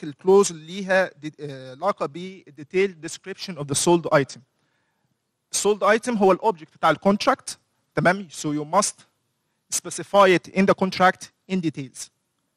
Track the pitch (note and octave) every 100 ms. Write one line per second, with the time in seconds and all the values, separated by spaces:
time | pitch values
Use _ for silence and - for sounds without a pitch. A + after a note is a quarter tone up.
0 | D#3+ C#3 F#3 G3 G3 E3 D#3 F#3+ F#3+ F#3+
1 | F3+ - D3+ - D3 C3+ C3 B2+ F3+ G3+
2 | E3 D3 F#3 F#3+ - C#3 C#3+ F#3 G3 E3+
3 | D#3+ - - F#3+ - E3+ C#3+ C#3 - F3
4 | D3+ D#3 C3+ - _ _ _ _ _ _
5 | _ _ _ _ _ - G3 G#3 G3 A3
6 | B3 A#3 F#3+ F3+ A3 E3+ D#3 - - D3+
7 | G3 G3+ - C4 - - _ _ _ -
8 | D#3 G3 F#3 - D#3 D3 D3+ F3+ G#3 -
9 | _ _ _ _ _ _ - - F3 -
10 | - G3+ G3 F3 - - G3 F3+ F#3+ -
11 | F#3 - - _ - F#3+ E3 D3 C3 -
12 | - _ _ _ _